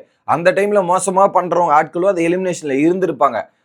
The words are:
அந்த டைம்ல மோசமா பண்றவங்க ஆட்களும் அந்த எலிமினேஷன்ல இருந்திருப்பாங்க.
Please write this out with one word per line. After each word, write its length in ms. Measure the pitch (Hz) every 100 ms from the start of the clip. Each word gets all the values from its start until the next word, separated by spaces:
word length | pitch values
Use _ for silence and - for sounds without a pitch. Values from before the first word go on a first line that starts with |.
| - _
அந்த 280 | - 139 175
டைம்ல 440 | 185 202 202 175 180
மோசமா 280 | 190 185
பண்றவங்க 480 | 196 185 175 170 170
ஆட்களும் 340 | 151 160 175 190
அந்த 160 | 175
எலிமினேஷன்ல 640 | 170 185 185 165 147 135
இருந்திருப்பாங்க. 640 | 160 185 175 135 139 107 - _